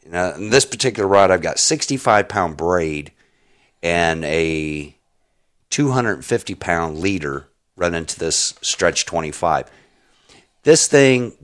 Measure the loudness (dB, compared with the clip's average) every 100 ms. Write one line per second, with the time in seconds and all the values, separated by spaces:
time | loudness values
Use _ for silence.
0 | -8 -4 -4 -4 2 2 2 -2 -4 0
1 | 4 6 6 4 0 -2 -2 -2 -2 -2
2 | 2 2 2 -2 -2 -2 0 0 0 -4
3 | -10 _ _ _ _ _ _ _ -2 0
4 | 0 -2 -2 -2 0 -2 -6 -8 -12 _
5 | _ _ _ _ _ _ _ -2 0 2
6 | 0 -4 -2 -4 -4 -6 -2 -2 -2 -2
7 | -2 -2 -4 -8 -12 _ _ -4 -2 -2
8 | -6 -6 -4 -2 -4 -6 -8 0 0 0
9 | -4 -6 -6 -4 -2 -2 -4 -16 _ _
10 | _ _ _ -20 _ _ 4 4 4 4
11 | 4 2 -2 -10